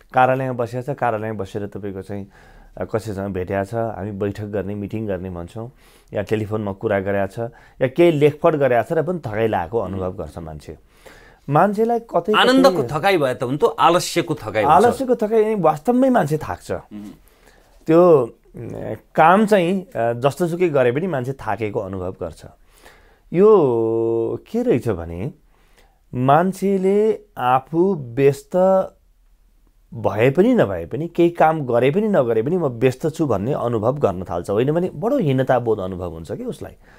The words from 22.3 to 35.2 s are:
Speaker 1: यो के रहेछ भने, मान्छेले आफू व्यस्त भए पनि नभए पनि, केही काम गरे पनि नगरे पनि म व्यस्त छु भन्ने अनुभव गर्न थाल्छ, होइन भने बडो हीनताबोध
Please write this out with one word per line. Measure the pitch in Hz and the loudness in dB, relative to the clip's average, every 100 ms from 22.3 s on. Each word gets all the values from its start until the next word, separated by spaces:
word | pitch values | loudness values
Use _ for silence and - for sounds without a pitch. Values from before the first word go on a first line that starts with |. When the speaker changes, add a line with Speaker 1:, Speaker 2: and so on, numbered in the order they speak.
| - 92 _ _ _ - _ _ _ - | -12 -20 _ _ _ -20 _ _ _ -4
Speaker 1:
यो | 165 208 208 139 117 113 113 113 113 113 117 - | 4 6 6 6 2 2 0 0 0 -2 -6 -6
के | 226 | -4
रहेछ | 247 135 117 | 0 0 0
भने, | 87 85 85 123 - _ _ _ _ _ _ - 123 | -4 -6 -8 -10 -12 _ _ _ _ _ _ -12 -2
मान्छेले | 131 151 185 185 196 196 190 202 220 208 - - | 2 4 2 -2 -2 0 2 2 2 -2 -8 -4
आफू | 123 131 - 160 190 175 | 0 0 0 0 0 -2
व्यस्त | 123 117 139 139 - 180 185 190 - _ _ _ _ _ _ _ _ _ - | -6 2 2 2 -2 2 4 4 0 _ _ _ _ _ _ _ _ _ -18
भए | 117 101 107 127 | -6 -4 2 2
पनि | 147 220 | 4 4
नभए | 233 110 90 85 | 4 2 -2 -8
पनि, | 127 170 | -8 -6
केही | - 170 | 0 0
काम | 170 160 160 127 | 4 2 2 0
गरे | 117 131 | 2 2
पनि | 175 220 | 2 0
नगरे | 180 120 110 | 2 2 0
पनि | 120 180 | 0 -2
म | 147 | -2
व्यस्त | 117 127 123 160 | 0 0 0 -6
छु | 147 147 | -2 -2
भन्ने | 101 107 | 0 -2
अनुभव | - 120 113 110 147 | -2 -2 -2 -2 0
गर्न | 104 90 | -2 -2
थाल्छ, | 92 87 87 | -6 -6 -2
होइन | 101 131 | 0 0
भने | 160 180 - | 0 -4 -4
बडो | 214 | -2
हीनताबोध | 285 | 0